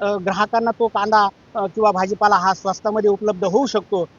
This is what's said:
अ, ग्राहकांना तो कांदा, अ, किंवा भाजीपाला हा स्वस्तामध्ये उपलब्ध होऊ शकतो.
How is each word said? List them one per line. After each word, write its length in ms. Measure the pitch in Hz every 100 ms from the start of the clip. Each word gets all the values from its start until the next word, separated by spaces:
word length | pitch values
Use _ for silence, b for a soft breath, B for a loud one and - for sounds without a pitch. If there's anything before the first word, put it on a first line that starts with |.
अ, 40 | 202
ग्राहकांना 680 | 208 180 185 214 233 226
तो 160 | - 226
कांदा, 420 | 208 208 214 208 - _ 208
अ, 100 | 196
किंवा 260 | 214 214
भाजीपाला 440 | 185 190 208 208 196
हा 180 | 185
स्वस्तामध्ये 560 | 185 196 185 214 214 208
उपलब्ध 340 | 196 208 185
होऊ 220 | 190 214 269
शकतो. 400 | 208 - 190 165